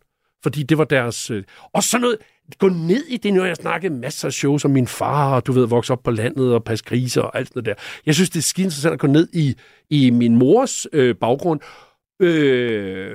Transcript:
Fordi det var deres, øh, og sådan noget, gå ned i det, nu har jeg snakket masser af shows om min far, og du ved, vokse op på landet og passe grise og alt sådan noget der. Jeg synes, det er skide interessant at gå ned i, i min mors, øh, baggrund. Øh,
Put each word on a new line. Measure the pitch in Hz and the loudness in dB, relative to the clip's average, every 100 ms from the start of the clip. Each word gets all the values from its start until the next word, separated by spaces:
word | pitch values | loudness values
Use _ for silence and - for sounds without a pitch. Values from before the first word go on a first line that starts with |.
| _ _ _ _ | _ _ _ _
Fordi | 151 135 | -6 -4
det | 135 156 | 0 2
var | |
deres, | 151 135 120 - - | 2 0 0 -6 -8
øh, | 107 - - - | -8 -10 -18 -8
og | - | -2
sådan | - 247 | 0 0
noget, | 240 220 _ _ - - | 0 -2 _ _ -20 0
gå | 196 | 0
ned | 175 165 226 330 | 2 0 0 -2
i | 247 | -4
det, | 208 | 0
nu | 190 | 0
har | 185 | 0
jeg | 165 | -4
snakket | 170 170 180 | -6 -4 -4
masser | 131 123 - 143 | -6 -8 -6 -6
af | |
shows | - 139 143 | -2 0 0
om | 147 | 2
min | 131 123 | 2 0
far, | - 117 143 139 | -2 -2 0 2
og | 127 - | 0 0
du | |
ved, | 127 113 | 0 2
vokse | 120 117 | 0 0
op | 127 | -4
på | - | -2
landet | 110 120 135 127 | -2 -2 -2 0
og | 117 | 0
passe | 117 110 | -2 -6
grise | - 117 123 135 | -4 -4 -2 -2
og | 110 - | -2 -4
alt | 131 | -8
sådan | 127 | -8
noget | 113 - | -8 -8
der. | - - - | -10 -8 0
Jeg | |
synes, | 151 185 | 2 0
det | 165 | 0
er | |
skide | - - | -4 -2
interessant | 190 143 160 | -2 -2 -2
at | 151 | 0
gå | 147 | 2
ned | 147 165 | 4 2
i, | 170 143 - - _ - | 0 0 -2 -8 _ -2
i | 147 127 | 2 4
min | 120 117 117 | 4 4 4
mors, | 131 220 269 - - | 6 4 2 -4 -4
øh, | 156 123 | 0 2
baggrund. | 107 113 123 175 156 - - - _ _ - | 2 0 0 0 -4 -6 -20 -20 _ _ -2
Øh, | 175 160 143 127 120 107 98 95 101 | 0 2 2 2 0 -2 -4 -8 -10